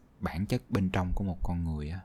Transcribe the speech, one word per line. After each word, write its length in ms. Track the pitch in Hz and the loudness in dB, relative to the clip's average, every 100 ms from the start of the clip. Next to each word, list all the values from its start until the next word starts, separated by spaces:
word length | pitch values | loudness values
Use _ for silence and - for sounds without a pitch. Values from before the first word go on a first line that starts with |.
| - - | -20 -8
bản 260 | 90 82 104 | -4 -2 0
chất 160 | 123 - | -2 0
bên 200 | 110 92 | 2 2
trong 220 | 95 90 | 2 2
của 100 | - | 0
một 140 | 98 82 | 0 0
con 220 | - 87 | 0 0
người 260 | 82 78 73 | 0 -2 -4
á. 100 | 90 | -6